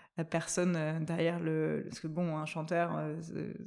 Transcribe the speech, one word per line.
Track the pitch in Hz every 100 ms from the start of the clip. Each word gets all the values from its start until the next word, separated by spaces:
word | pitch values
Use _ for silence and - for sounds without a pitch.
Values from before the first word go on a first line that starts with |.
| - -
la |
personne, | 165 165 - - 180 170
euh, | 156 160
derrière | 160 170 170 175
le, | 165 160 156 151 -
parce | -
que | 160
bon, | 156 175 156
un | 156
chanteur, | 165 160 170 170 160
euh, | 156 156
c'est, | 165 156 156 -